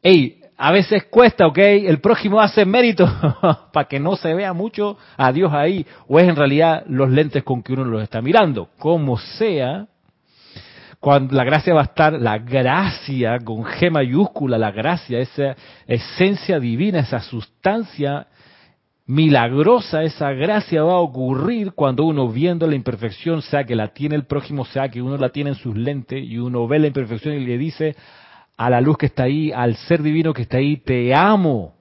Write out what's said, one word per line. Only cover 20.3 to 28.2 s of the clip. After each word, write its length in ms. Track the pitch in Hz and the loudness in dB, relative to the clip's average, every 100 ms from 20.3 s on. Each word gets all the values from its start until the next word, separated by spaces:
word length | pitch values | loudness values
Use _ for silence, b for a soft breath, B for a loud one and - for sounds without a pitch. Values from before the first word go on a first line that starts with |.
gracia 500 | 131 160 208 - 160 | -2 -2 -2 -2 0
va 120 | 156 | 2
a 80 | 180 | 2
ocurrir 720 | 165 131 127 131 175 240 196 | 0 -4 -4 -2 -2 -4 -6
cuando 320 | - 139 127 160 | -2 -2 0 0
uno 220 | 147 127 | 0 -2
viendo 380 | 113 170 170 160 | -2 -2 0 -2
la 80 | |
imperfección, 680 | 143 120 110 117 92 165 165 | -2 -4 -6 -8 -6 -6 -4
sea 220 | - 143 120 | -2 -4 -2
que 100 | 113 | -4
la 140 | 107 | -4
tiene 260 | - 147 151 | -6 -4 -4
el 100 | 135 | -4
prójimo, 400 | 143 - 143 123 | -6 -6 -10 -6
sea 240 | 135 135 | -6 -6
que 100 | 117 | -6
uno 160 | 127 139 | -8 -4
la 120 | 127 | -4
tiene 220 | 143 143 | -4 -6
en 40 | 131 | -6
sus 220 | 127 107 | -6 -4
lentes, 460 | 123 143 120 131 | -4 -6 -8 -12
y 160 | 120 113 | -10 -8
uno 280 | 123 123 117 | -6 -4 0
ve 120 | 147 | 2
la 80 | 151 | 2
imperfección 480 | 139 117 113 151 147 | -2 -6 -6 -6 -6
y 100 | 123 | -6
le 140 | 120 | -4
dice 360 | 156 - 160 147 b b | -6 -4 -6 -6 b b